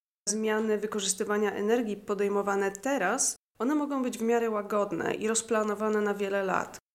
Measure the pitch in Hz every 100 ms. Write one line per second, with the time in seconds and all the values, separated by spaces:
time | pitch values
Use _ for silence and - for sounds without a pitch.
0 | - _ - 214 220 214 220 214 214 214
1 | 196 - 208 208 208 190 208 233 214 202
2 | - 202 202 202 196 196 196 196 269 277
3 | 185 254 - - _ _ 240 302 294 277
4 | 247 214 226 233 233 214 202 214 196 165
5 | - - 220 226 - 220 214 208 214 214
6 | 208 196 196 196 190 180 - - -